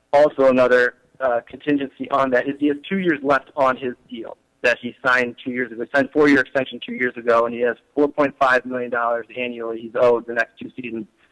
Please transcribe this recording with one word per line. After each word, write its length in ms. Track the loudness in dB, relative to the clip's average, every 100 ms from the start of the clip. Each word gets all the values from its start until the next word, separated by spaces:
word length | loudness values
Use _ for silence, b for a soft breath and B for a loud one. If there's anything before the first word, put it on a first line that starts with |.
| 0
also 360 | 4 4 4 4
another, 460 | 6 4 4 4 -2 _ -6
uh, 200 | -2 -2 -4
contingency 640 | -10 -2 -2 -2 -10 -4
on 200 | -2 2
that 180 | 0 -2
is 60 | -2
he 100 | -2
has 80 | -2 -4
two 100 | -2
years 220 | 0 -2
left 280 | 0 -2 -2
on 220 | -2 0 0
his 180 | -6 -10 _
deal 280 | -14 -14 -16 _ _
that 160 | -2 -2
he 140 | -6 -4
signed 320 | 0 0 0 -6
two 60 | -10
years 200 | -6 -8
ago. 100 | -8
He 80 | -4
signed 140 | -2 0
a 40 |
four-year 280 | 2 4 4
extension 400 | 2 -4 -4 -10
two 100 | -12
years 220 | -4 -4 -4
ago, 300 | 0 2 2
and 80 |
he 60 | -2
has 160 | -2 -4 _
four 140 | -2 -2
point 260 | 0 -2 2
five 260 | 2 2
million 260 | 0 -8 -4
dollars 360 | -2 -2 -2 -6 -8
annually 440 | -8 -6 -8 -8
he's 120 | -8
owed 320 | 2 2 2 -2
the 80 |
next 240 | -6 -6 -8
two 120 | -18 -14
seasons. 260 | -10 -10 -12 _ _